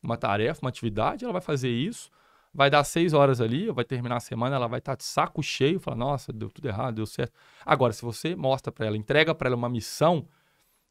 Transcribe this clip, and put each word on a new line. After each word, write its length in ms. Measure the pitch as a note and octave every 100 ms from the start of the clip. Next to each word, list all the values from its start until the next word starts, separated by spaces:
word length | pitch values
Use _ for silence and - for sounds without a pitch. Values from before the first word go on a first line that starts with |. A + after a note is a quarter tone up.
uma 140 | - A2+
tarefa, 440 | A2+ G2+ A2+ D#3+
uma 60 | B2+
atividade, 560 | - A#2 G#2 A#2+ -
ela 80 | B3
vai 100 | F3+
fazer 280 | F3 C#3+ B2+
isso, 400 | A#2+ E3 A#3+ - _ _ _ _
vai 160 | - C#3
dar 160 | D3
seis 300 | C#3+ E3+ F3
horas 260 | D3+ C#3+ B2+
ali, 300 | A2+ B2+ A3
vai 140 | B2+
terminar 320 | A#2+ B2+ A#2+ A#2+
a 40 |
semana, 360 | - A#2 A#2+ C#3
ela 100 | A#2+
vai 140 | A#2+
tá 120 | -
de 100 | C3
saco 380 | - - D#3+ -
cheio, 380 | D3 - C3+ F#3+
fala, 160 | - A2+
"Nossa, 360 | B2+ C#3 -
deu 180 | A2 G#2+
tudo 180 | - B2+
errado, 280 | G2+ C3 A2
deu 100 | G#2+
certo." 260 | - C3 _ _ -
Agora, 280 | - D3+ B2
se 80 | G#2+
você 340 | A#2+ A2 D#3+ F3+
mostra 340 | C3+ C3 -
pra 160 | - A2
ela, 100 | G#2+
entrega 380 | G#2+ C#3+ D#3+
pra 140 | D#3+ C3
ela 80 | A#2+
uma 120 | A#2+
missão, 580 | A#2+ G2+ - D3+ E3+ - _ _ _ _ _ _